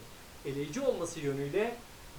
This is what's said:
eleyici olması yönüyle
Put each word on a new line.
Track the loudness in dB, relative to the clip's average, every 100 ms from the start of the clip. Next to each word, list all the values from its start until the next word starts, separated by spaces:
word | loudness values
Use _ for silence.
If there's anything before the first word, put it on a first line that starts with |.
| -4 -14 -14 -8 -4
eleyici | 0 0 2
olması | 4 4 2 0
yönüyle | 0 2 2 4 4 0 -8 -14 -14